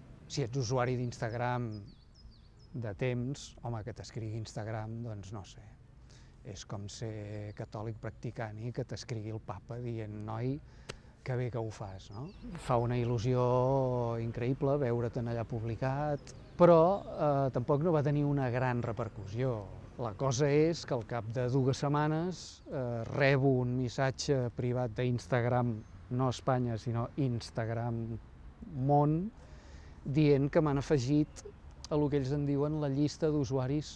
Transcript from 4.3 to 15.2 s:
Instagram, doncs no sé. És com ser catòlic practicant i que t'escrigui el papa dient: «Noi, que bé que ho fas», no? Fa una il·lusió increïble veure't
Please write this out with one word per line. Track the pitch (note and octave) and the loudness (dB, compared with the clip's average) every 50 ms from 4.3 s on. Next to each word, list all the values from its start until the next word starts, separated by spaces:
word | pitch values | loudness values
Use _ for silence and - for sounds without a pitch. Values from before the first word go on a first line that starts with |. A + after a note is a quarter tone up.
| A2 A2+ | -6 -8
Instagram, | G#2+ - - A#2 G#2 A2 A2+ A2 A2 A2 A2+ A#2 A#2+ | -8 -8 -8 -8 -6 -6 -6 -6 -6 -6 -8 -8 -8
doncs | A2+ G#2+ G2+ F#2 F#2+ | -8 -8 -10 -10 -10
no | A2+ G2 F#2+ | -12 -12 -12
sé. | - - - - - - - - - - - - - - - - - - - - | -14 -18 -20 -20 -20 -20 -20 -20 -20 -20 -20 -20 -20 -20 -20 -20 -20 -20 -18 -16
És | - G2 - - | -14 -14 -14 -12
com | - A2+ G2+ G2+ G#2 | -10 -10 -8 -8 -10
ser | - - A2+ A2 G#2+ G#2+ G#2 G#2 G#2+ G#2 G#2 G#2 - | -10 -8 -8 -8 -8 -8 -10 -10 -10 -10 -10 -10 -10
catòlic | - A2 - - A2 G#2+ A#2 G#2+ - - | -10 -10 -8 -8 -8 -6 -8 -8 -8 -10
practicant | A2 - - - A#2 - A#2+ A2+ G#2+ G#2+ G#2+ | -10 -10 -8 -10 -8 -6 -6 -8 -8 -8 -8
i | A2+ B2 A2+ | -8 -6 -6
que | C#3 A#2+ | -6 -6
t'escrigui | - B2 - - - A#2 A2 G#2 A2 | -6 -8 -10 -8 -8 -8 -6 -6 -6
el | A2 A2 | -8 -8
papa | - - G2 F#2+ - - A#2 B2 | -8 -10 -12 -12 -12 -12 -10 -8
dient: | B2 A#2+ A#2 A2+ G#2+ G#2+ G#2+ G#2+ G#2 | -6 -6 -6 -6 -6 -8 -8 -8 -8
«Noi, | A2 A2 A2+ B2 C3 C#3 D3+ - - - - - - - - - - - - - | -6 -4 -4 -2 -2 -4 -4 -8 -14 -20 -18 -14 -14 -14 -14 -16 -20 -20 -12 -6
que | C3 B2+ B2 | -4 -2 -2
bé | B2+ A#2 | -2 -2
que | G#2 A2+ A2+ | -2 -4 -4
ho | A2 | -4
fas», | - - A2 G2 F#2+ F#2+ - - | -6 -8 -10 -10 -12 -12 -14 -12
no? | G2+ A2 C#3+ F#3+ - - - A#3+ F3 D3 - | -12 -10 -10 -12 -12 -14 -12 -12 -12 -6 0
Fa | - B2+ A#2 A#2+ | 2 2 4 4
una | A#2 B2 B2 | 2 2 2
il·lusió | A#2 A#2 B2 A2+ G2+ B2+ B2+ B2 B2 A#2+ B2 B2+ B2+ C3 C3+ C3+ C3 B2+ B2+ B2 A#2+ A#2 A#2 A#2 A#2 | 2 2 2 2 2 2 4 4 4 4 4 4 4 4 4 4 2 2 0 0 0 0 -2 -2 -2
increïble | A#2 A2+ A#2 A#2+ B2+ C3 B2+ C#3 C3+ C#3+ D3 C#3 | -4 -2 -2 0 0 0 2 2 2 2 2 2
veure't | A#2+ A#2+ A#2+ A#2 A2+ - B2 | 2 2 0 0 -2 -2 -2